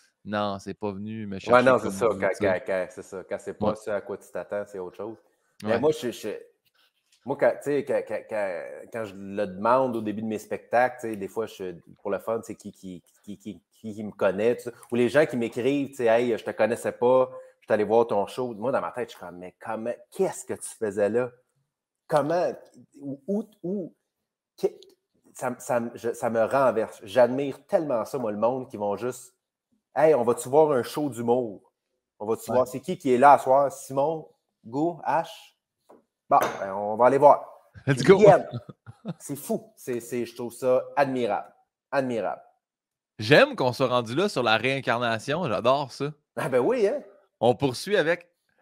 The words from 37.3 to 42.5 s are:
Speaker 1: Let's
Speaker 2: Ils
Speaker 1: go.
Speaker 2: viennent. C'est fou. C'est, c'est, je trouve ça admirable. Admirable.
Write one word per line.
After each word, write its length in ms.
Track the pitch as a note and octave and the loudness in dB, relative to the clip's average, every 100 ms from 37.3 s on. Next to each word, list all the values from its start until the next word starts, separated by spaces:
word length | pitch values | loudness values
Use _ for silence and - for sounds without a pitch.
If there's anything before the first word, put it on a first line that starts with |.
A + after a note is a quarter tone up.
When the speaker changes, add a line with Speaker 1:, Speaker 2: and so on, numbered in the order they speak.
| - - - _ - - | 8 2 -20 _ -6 -2
Speaker 1:
Let's 140 | C#3 | 4
Speaker 2:
Ils 60 | D#3 | 8
Speaker 1:
go. 100 | F#3+ | 10
Speaker 2:
viennent. 300 | G#3 E3 - B2+ - - - - A3 - | 10 10 6 -10 -14 -20 -20 -16 -14 -12
C'est 180 | - C#3 | -12 -10
fou. 360 | - A3 - _ | -6 -6 -6 _
C'est, 240 | - A#2+ | -8 -8
c'est, 240 | A#2 B2 | -6 -6
je 100 | A#2 | -6
trouve 180 | - A#2+ | -8 -12
ça 320 | - B2+ B2+ - - | -4 2 2 2 0
admirable. 560 | C#3 B2+ A#2 G2 - _ _ _ _ | 0 0 -2 -2 -6 _ _ _ _
Admirable. 500 | C#3 C3 A#2 F2+ B1+ - | -4 -2 -2 -4 -6 -12